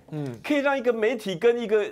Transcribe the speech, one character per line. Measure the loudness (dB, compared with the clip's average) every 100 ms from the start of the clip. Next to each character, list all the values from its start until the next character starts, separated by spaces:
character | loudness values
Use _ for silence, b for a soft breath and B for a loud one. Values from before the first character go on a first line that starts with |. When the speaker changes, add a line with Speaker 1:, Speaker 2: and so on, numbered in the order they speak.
| -12
Speaker 1:
嗯。 | -8 -8 -8
Speaker 2:
可 | -2
以 | 0
让 | 2 0
一 |
个 | 0
媒 | 0 0
体 | 0 -4 2
跟 | 2 2
一 |
个， | 2 0 0